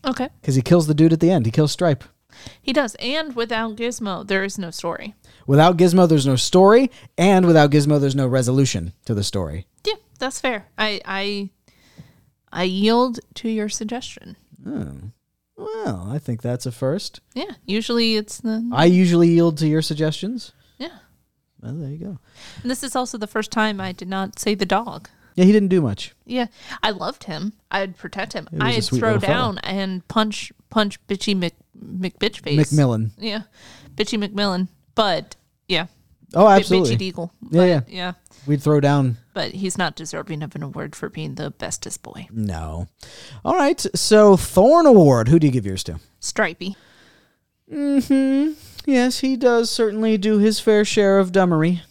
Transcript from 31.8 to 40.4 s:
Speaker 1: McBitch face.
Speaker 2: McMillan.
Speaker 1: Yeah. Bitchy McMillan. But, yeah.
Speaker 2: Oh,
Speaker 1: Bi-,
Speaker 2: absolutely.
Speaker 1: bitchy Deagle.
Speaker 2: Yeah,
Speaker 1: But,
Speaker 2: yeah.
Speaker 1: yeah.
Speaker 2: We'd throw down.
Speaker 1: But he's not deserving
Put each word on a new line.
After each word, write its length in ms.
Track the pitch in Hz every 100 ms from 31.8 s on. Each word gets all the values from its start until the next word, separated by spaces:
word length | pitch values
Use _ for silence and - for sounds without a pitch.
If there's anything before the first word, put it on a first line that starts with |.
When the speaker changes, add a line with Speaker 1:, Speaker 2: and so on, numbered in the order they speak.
Speaker 1:
McBitch 600 | - 185 185 _ 202 -
face. 320 | - 147 147
Speaker 2:
McMillan. 380 | 151 135 110 110 -
Speaker 1:
Yeah. 260 | 214 208 - _ - - - -
Bitchy 260 | 208 220
McMillan. 460 | 202 202 202 180 185 _ _ -
But, 420 | 208 165 - - _ _ _
yeah. 160 | 175 170 _ _ _ _ 160
Speaker 2:
Oh, 80 |
Speaker 1:
Bi-, 140 | 208 196
Speaker 2:
absolutely. 400 | 170 185 147 113
Speaker 1:
bitchy 160 | 190
Deagle. 160 | 175 170 _
Speaker 2:
Yeah, 60 | -
Speaker 1:
But, 120 | 160 180
Speaker 2:
yeah. 120 | 160 120
Speaker 1:
yeah. 260 | 180 180 175 _ _ 139
Speaker 2:
We'd 160 | 147
throw 200 | 147 151
down. 340 | 143 143 135 117 _
Speaker 1:
But 180 | 196 147
he's 240 | - 190 185
not 180 | 175 -
deserving 480 | 160 160 156 156